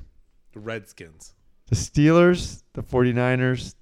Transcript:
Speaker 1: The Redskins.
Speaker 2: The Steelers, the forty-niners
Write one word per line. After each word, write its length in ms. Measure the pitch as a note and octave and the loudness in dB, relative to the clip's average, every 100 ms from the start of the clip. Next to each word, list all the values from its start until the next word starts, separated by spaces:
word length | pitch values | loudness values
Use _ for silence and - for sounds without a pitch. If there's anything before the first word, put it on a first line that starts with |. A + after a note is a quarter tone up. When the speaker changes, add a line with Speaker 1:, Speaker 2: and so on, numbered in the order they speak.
| - _ _ _ _ | -20 _ _ _ _
Speaker 1:
The 60 | G#2+ | -18
Redskins. 760 | G#2+ A2+ F#2+ - E2+ D#2+ - _ _ _ - | -12 -12 -14 -20 -20 -20 -20 _ _ _ -6
Speaker 2:
The 80 | A#2 | -4
Steelers, 880 | B2 - D3+ E3 F3 F3+ - - _ | -4 2 4 6 4 2 -4 -14 _
the 100 | - | -16
forty-niners 960 | - B2+ B2 A#2+ B2 B2+ B2+ B2 - - | -4 0 0 0 0 0 -2 -4 -8 -18